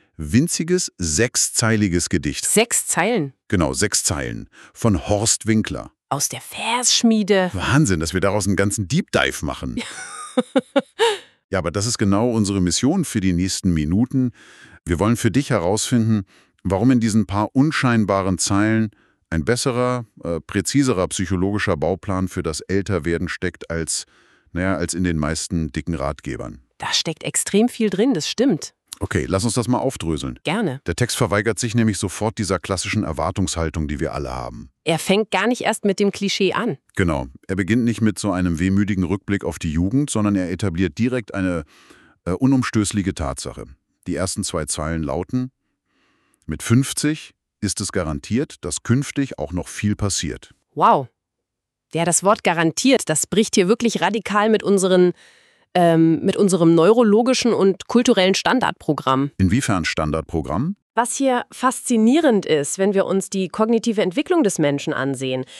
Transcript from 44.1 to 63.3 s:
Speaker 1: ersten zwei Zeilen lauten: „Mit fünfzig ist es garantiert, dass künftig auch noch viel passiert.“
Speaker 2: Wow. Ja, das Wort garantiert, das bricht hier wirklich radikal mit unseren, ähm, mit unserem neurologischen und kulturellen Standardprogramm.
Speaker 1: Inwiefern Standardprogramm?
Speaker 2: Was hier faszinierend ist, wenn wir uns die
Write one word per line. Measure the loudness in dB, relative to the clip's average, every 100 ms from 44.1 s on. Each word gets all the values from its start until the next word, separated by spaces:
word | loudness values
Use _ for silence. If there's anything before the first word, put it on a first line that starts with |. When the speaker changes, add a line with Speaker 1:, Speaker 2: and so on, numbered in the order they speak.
| -4
Speaker 1:
ersten | -4 -4
zwei | -4 -4 -6
Zeilen | -6 -4 -4
lauten: | -4 -4 -4 -6 -6 _ _ _ _ _ _ _ _ _ -10
„Mit | -6
fünfzig | 2 2 2 -2 -2 -2 -8 _ _ _
ist | -4 -4
es | -4
garantiert, | -4 -4 -4 -2 -2 -2 -6
dass | -10 -6
künftig | 0 0 0 -4 -4 -4
auch | -6
noch | -6 -8
viel | -4 -2 -2
passiert.“ | -2 -2 -6 -8 -14 _ _
Speaker 2:
Wow. | 0 4 4 0 _ _ _ _ _ _ _ _
Ja, | -4
das | 0 2
Wort | 2 2
garantiert, | 2 2 2 2 2 2 2
das | -4 0
bricht | 0 2
hier | 2 2
wirklich | 2 0 0
radikal | 0 -2 -2 0 2
mit | 2
unseren, | 4 2 4 6 4 2 -10 _ _ _ _
ähm, | 4 6 6 6 4
mit | 0 2
unserem | 2 4 6
neurologischen | 8 6 6 6 6 4 2 2
und | 2 2 2 0
kulturellen | 2 4 4 4
Standardprogramm. | 2 0 0 0 -2 -4 -2 0 0 0 2
Speaker 1:
Inwiefern | 2 2 2 0
Standardprogramm? | -2 -2 -2 -2 -2 -4 -2 -2 -2 -6 _ -4
Speaker 2:
Was | -2 -2
hier | 0 0 -4
faszinierend | -4 -2 -2 0 4 4 4 4 2 2
ist, | 0 -2 -2
wenn | 0 2
wir | 0
uns | 0
die | -2